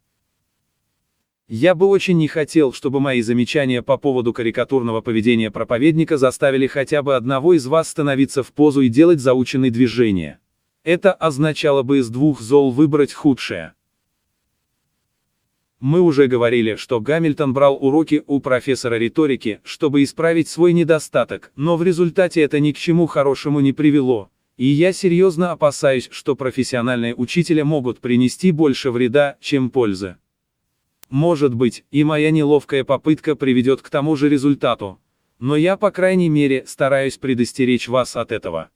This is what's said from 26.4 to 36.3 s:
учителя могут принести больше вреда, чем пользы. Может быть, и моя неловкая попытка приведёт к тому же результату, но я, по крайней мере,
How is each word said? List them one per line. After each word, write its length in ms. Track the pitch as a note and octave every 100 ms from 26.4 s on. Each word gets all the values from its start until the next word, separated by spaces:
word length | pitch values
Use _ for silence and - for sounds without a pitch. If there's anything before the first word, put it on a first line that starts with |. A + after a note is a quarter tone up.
| C3 B2 A#2+ B2 A#2+ B2 A#2
учителя 500 | A#2+ B2 - D#3+ D#3
могут 360 | C#3+ D#3 B2 -
принести 500 | B2 A#2+ B2+ - F#3
больше 400 | D#3 D3+ B2+ C3+
вреда, 460 | A#2+ B2 C#3 C#3+ -
чем 300 | - C#3+ B2+
пользы. 460 | C3 A2+ F#2 F#2+ F2 _ _ _ _ _ _ _ _ -
Может 440 | C3+ E3 D#3 C#3+
быть, 300 | A#2+ B2 - _
и 120 | C#3+
моя 280 | D3+ D3+ D#3
неловкая 540 | D#3 C#3+ D3 - C#3
попытка 500 | B2 C3 D3+ D#3 D#3 C3+
приведёт 440 | C3+ B2+ B2 C3
к 80 | -
тому 280 | D3 D3 D3
же 120 | C#3+
результату, 720 | C#3+ C#3+ C3+ C3 A2+ G2+ F#2 _ _ _ _
но 180 | B2 D3+
я, 200 | E3+ G3
по 140 | G#3
крайней 380 | F3+ F#3 F#3
мере, 360 | F3